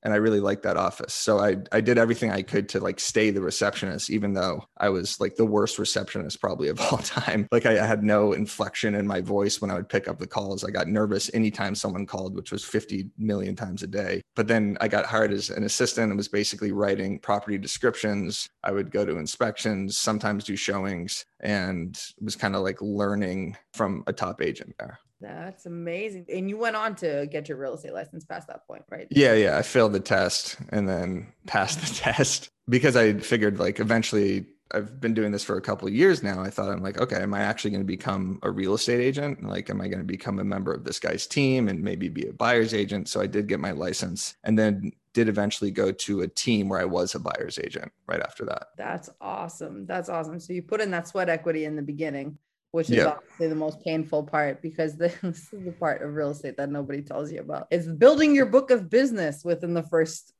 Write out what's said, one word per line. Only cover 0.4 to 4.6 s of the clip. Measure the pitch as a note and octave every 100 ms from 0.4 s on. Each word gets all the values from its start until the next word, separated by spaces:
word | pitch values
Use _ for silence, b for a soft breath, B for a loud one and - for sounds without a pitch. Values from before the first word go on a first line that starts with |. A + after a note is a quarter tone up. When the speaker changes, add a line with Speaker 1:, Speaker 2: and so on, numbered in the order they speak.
| G2 G2+
Speaker 1:
that | G2 E2+
office. | F#2 - -
So | - - G#2+
I, | G#2 F#2+ F#2
I | A2
did | A2 A#2
everything | A2+ A2+ A2+
I | G2
could | G2 G#2 G2+
to, | G2
like, | G2 G2
stay | - - A2
the | G2+
receptionist, | F#2 - G2+ - F#2+ D#2+ -
even | G#2+ G2+
though | G2 F#2 E2